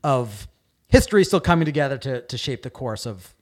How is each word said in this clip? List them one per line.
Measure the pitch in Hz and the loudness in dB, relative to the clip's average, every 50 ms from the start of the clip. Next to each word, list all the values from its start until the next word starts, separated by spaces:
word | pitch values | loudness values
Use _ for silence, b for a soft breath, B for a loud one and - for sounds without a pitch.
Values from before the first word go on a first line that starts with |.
| - | 0
of | 151 139 127 123 110 101 104 - - _ _ _ _ _ _ _ _ | 0 0 0 -2 -4 -10 -16 -18 -20 _ _ _ _ _ _ _ _
history | - 254 196 - 214 208 185 | 6 6 6 6 4 2 4
still | - - 175 | 4 2 0
coming | - - 175 165 165 | 2 2 2 2 2
together | 151 143 151 143 135 139 127 | 0 0 -2 -2 -2 -4 -6
to, | - 135 131 123 - | -6 -6 -6 -6 -8
to | - - 120 | -10 -10 -8
shape | - - 131 - - | -6 -8 -8 -8 -10
the | 127 | -14
course | _ - 131 120 110 104 - | _ -10 -8 -8 -8 -8 -8
of | 120 104 92 87 - _ _ | -10 -12 -12 -16 -20 _ _